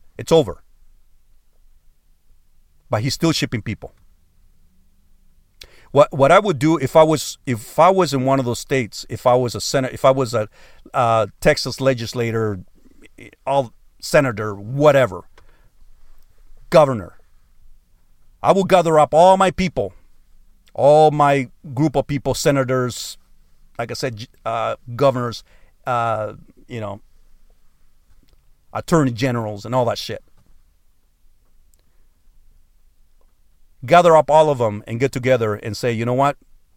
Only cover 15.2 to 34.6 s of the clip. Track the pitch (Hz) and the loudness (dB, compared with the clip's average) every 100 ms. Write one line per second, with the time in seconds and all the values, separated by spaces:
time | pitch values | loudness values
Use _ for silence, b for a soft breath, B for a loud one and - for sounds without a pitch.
15.2 | - - - - _ _ - - - - | -16 -20 -20 -20 _ _ -20 -20 -20 -20
16.2 | - _ - - - 170 143 120 85 - | -20 _ -20 -20 2 4 4 0 -8 -18
17.2 | - _ _ _ - - _ _ _ _ | -20 _ _ _ -20 -20 _ _ _ _
18.2 | - _ 127 185 190 185 165 156 147 151 | -20 _ 0 0 2 2 2 2 2 4
19.2 | 180 190 190 - 180 135 101 - _ - | 6 6 2 0 -4 -4 -8 -10 _ -20
20.2 | _ - _ _ _ - 135 151 156 147 | _ -20 _ _ _ 0 4 6 4 4
21.2 | 143 139 123 - 160 127 151 139 - 143 | 2 2 -2 -12 -14 -2 -2 -2 -4 -6
22.2 | 139 127 160 139 127 131 123 - - - | -4 -2 0 0 0 -2 -2 -6 -14 -16
23.2 | _ - _ _ _ - 120 120 139 107 | _ -20 _ _ _ -12 -10 -6 -8 -8
24.2 | 120 _ - 113 110 113 - 120 139 127 | -16 _ -8 -6 -4 -6 -12 0 0 0
25.2 | 120 113 - - _ _ - 120 117 110 | -6 -10 -18 -20 _ _ -6 -4 -2 -4
26.2 | 107 - - _ - 120 104 101 - _ | -6 -12 -20 _ -16 -12 -12 -14 -20 _
27.2 | _ - - _ _ _ _ _ _ - | _ -20 -20 _ _ _ _ _ _ -20
28.2 | _ _ _ _ _ 104 - 170 135 117 | _ _ _ _ _ -12 -2 0 0 -2
29.2 | 131 120 110 104 110 127 117 104 - 107 | -4 -4 -6 -10 -6 -2 -2 -4 -8 -14
30.2 | - _ _ - _ _ _ _ _ _ | -16 _ _ -20 _ _ _ _ _ _
31.2 | _ _ _ _ _ _ _ _ _ _ | _ _ _ _ _ _ _ _ _ _
32.2 | _ _ _ _ _ _ _ _ _ _ | _ _ _ _ _ _ _ _ _ _
33.2 | _ _ _ _ _ _ 117 165 175 160 | _ _ _ _ _ _ 2 4 8 6
34.2 | 147 156 151 135 | 6 4 4 2